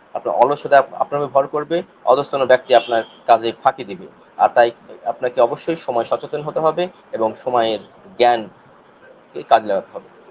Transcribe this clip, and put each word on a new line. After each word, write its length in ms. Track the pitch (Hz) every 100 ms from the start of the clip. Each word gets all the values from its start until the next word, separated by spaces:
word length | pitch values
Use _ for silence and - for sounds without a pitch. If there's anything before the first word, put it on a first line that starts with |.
| _
আপনার 220 | - 117 92
অলসতা 420 | 123 143 143 139
আপ-, 180 | 131 -
আপনার 280 | - 143
উপর 80 | 143
ভর 140 | 135 139
করবে, 360 | 156 147 170 185 _ -
অধস্তন 400 | 131 143 139 127
ব্যক্তি 300 | 127 - 120
আপনার 280 | 120 117 110 - -
কাজে 240 | 113 117 110
ফাঁকি 200 | 135 127
দিবে। 240 | 110 92 92 - - -
আর 120 | 107
তাই 180 | - 117 - - 107 110
আপনাকে 360 | - 127 123
অবশ্যই 340 | 120 151 - 165
সময় 280 | - 120
সচেতন 380 | 113 123 131 -
হতে 180 | 151 151
হবে 280 | 156 156 180 - -
এবং 220 | - 110 110
সময়ের 360 | - 120 113 107 - - 98 95
জ্ঞানকে 1300 | 120 120 101 - _ _ _ _ - - _ -
কাজে 240 | - 117 107
লাগাতে 200 | 98 -
হবে। 160 | 101 - - -